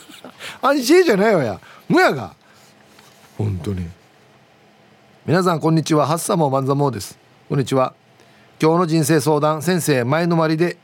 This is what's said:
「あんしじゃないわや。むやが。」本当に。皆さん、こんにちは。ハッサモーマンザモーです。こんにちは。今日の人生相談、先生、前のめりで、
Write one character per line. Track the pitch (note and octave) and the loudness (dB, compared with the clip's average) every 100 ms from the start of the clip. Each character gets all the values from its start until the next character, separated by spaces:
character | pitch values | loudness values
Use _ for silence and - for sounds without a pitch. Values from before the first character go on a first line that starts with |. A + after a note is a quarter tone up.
| - - - - - - | -8 -20 -20 -18 -18 -4
「あ | B3+ | 0
ん | D4 | 0
し | A#3+ F4 | 4 4
じ | E4 | 4
ゃ | G3 | 2
な | A3 | 2
い | |
わ | F#3 | 2
や。 | A#2+ F2+ - - - | 0 -6 -12 -14 0
む | D#4 | 2
や | F4 | 2
が。」 | D3+ F#2 - _ - - _ _ - - _ - - | 0 -8 -16 _ -20 -20 _ _ -20 -20 _ -16 -8
本 | G#2+ F#2 | -6 -6
当 | G#2 | -6
に。 | F#2 E2+ - _ _ _ _ _ _ _ _ _ _ _ _ - | -6 -8 -14 _ _ _ _ _ _ _ _ _ _ _ _ -2
皆 | E3+ | 0
さ | F#3 | 0
ん、 | D#3+ | 0
こ | D#3+ | 0
ん | |
に | D#3+ | 0
ち | D3 | 0
は。 | D#3 C3+ | 0 0
ハ | |
ッ | E3+ | -2
サ | - F#3+ | -2 0
モ | D3 | 0
ー | |
マ | C3+ | 0
ン | C3+ | -2
ザ | |
モ | C#3 C#3+ | 0 0
ー | |
で | G#2+ | -2
す。 | - - _ _ - | -10 -18 _ _ -6
こ | C#3+ | -4
ん | |
に | |
ち | B2+ | -2
は。 | C3+ B2+ - _ _ - _ _ - | 0 -2 -4 _ _ -20 _ _ -2
今 | D#3 | 0
日 | E3 | 2
の | F3 | 0
人 | D#3+ | 0
生 | C3+ D3 | 2 0
相 | C3 D3+ | 2 0
談、 | D3+ D#3 | 0 -2
先 | D#3+ F3+ | -2 -2
生、 | D3+ C3 | 0 0
前 | A#2+ D#3 E3+ | 0 0 0
の | E3+ | 0
め | D#3 | 0
り | D#3+ | 0
で、 | F3 - | -2 -4